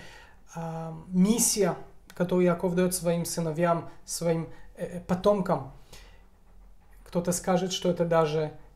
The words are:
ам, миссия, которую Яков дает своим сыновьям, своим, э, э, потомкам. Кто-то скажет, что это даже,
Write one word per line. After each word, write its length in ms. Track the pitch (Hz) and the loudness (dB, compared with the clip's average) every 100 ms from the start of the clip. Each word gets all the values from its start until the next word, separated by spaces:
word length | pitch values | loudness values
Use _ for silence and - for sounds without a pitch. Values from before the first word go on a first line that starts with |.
| - - - - - 165 | -14 -20 -20 -20 -16 -10
ам, 500 | 165 165 165 160 175 | -8 -8 -10 -12 -2
миссия, 640 | 180 196 233 - 214 185 160 - - - - | 4 4 4 2 2 2 0 -8 -20 -12 -4
которую 300 | 175 180 180 | 0 4 4
Яков 300 | 175 185 175 | 2 0 2
дает 180 | 180 | 0
своим 320 | 180 170 170 165 | 0 0 -2 -2
сыновьям, 640 | - 165 151 170 170 165 - - | -4 -4 0 2 0 -2 -14 -10
своим, 440 | - 170 165 160 - - - | -4 0 0 -2 -12 -16 -10
э, 100 | 175 | -10
э, 140 | 175 | -8
потомкам. 720 | - 185 208 208 185 151 127 - - - - - - _ - - - - - - - | -4 2 4 2 2 -2 -4 -16 -20 -20 -20 -20 -20 _ -20 -20 -20 -20 -20 -20 -6
Кто-то 260 | 180 175 | -4 -2
скажет, 420 | 170 - 180 185 | -2 2 2 2
что 160 | - 180 | -2 0
это 160 | 175 170 | 2 2
даже, 480 | 165 156 156 151 - - | 4 4 2 -2 -6 -20